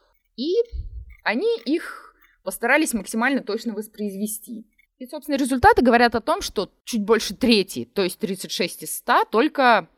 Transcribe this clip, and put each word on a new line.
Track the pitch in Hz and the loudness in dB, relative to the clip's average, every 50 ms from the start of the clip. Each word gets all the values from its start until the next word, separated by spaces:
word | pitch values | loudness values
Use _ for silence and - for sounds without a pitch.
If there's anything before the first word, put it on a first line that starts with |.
| _ _ _ _ _ _ _ | _ _ _ _ _ _ _
и | - 247 320 370 466 466 - - - - - - - - - - _ - | -8 -6 -2 -2 -2 -2 -4 -6 -12 -12 -12 -14 -16 -18 -18 -14 _ -4
они | 180 208 254 392 466 466 - - | -4 -2 0 0 -2 -2 -2 -2
их | 247 302 339 - - - - - - _ _ _ _ _ _ - | -4 -4 -4 -4 -8 -16 -16 -20 -20 _ _ _ _ _ _ -12
постарались | 190 - - - 240 269 302 320 311 - | -12 -8 -4 0 0 2 2 2 0 -2
максимально | 208 185 - - 226 233 262 277 240 | -6 -6 -6 -4 -2 0 0 0 -2
точно | - - 202 226 - 233 208 | -2 -4 -6 -6 -6 -6 -8
воспроизвести. | 208 214 - _ - 214 202 190 190 214 208 - - - - 233 - - _ _ _ _ _ _ - | -8 -10 -10 _ -8 -8 -8 -6 -6 -6 -6 -8 -10 -14 -14 -16 -16 -16 _ _ _ _ _ _ -20
И, | 254 | -16
собственно, | 247 320 302 - - 277 | -12 -12 -10 -6 -2 -2
результаты | 254 285 233 277 247 - 415 466 - | 0 0 0 2 4 6 6 6 6
говорят | 262 254 226 233 240 233 - | 6 6 6 6 6 4 2
о | 226 | 0
том, | - - 330 403 | -2 -2 -2 -2
что | - - - 214 185 - _ _ _ | -4 -6 -6 -6 -6 -6 _ _ _
чуть | - - 220 202 | -6 -4 -2 2
больше | 190 226 214 - - 196 | 2 2 2 0 -4 -6
трети, | - - 226 233 202 185 - - 127 113 - | 0 2 4 4 4 2 0 -4 -10 -10 -6
то | - 202 | -4 -2
есть | 190 175 - - | -2 -2 -2 -4
тридцать | - 170 196 - - 165 | -6 -6 -6 -6 -8 -8
шесть | - - 190 175 - - | -6 -4 -4 -6 -6 -10
из | 156 156 - | -12 -10 -10
ста, | - - - 247 349 440 | -6 -2 2 2 2 2
только | - - 214 277 311 - - 262 247 226 196 170 - _ | 2 2 2 2 2 2 2 4 4 4 4 2 -2 _